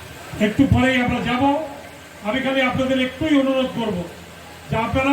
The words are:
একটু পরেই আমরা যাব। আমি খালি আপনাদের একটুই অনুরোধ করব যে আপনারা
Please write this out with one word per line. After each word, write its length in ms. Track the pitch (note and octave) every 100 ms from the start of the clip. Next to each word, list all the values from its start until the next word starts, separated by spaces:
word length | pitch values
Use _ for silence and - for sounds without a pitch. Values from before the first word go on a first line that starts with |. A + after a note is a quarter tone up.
| - - - -
একটু 220 | G#3 G#3+ C#4
পরেই 300 | B3 C4 B3+
আমরা 180 | A#3+ A#3+ A#3
যাব। 140 | B3 C#4 D4 D4+ - - - - -
আমি 140 | G3+ C4
খালি 200 | C4 C4+
আপনাদের 360 | B3+ B3+ C4 C4
একটুই 340 | B3+ - D#4 C#4+
অনুরোধ 280 | C4+ C4 G#3+ -
করব 180 | A3 F3 F3 - - - - - -
যে 80 | A3
আপনারা 360 | A3 C4+ C4+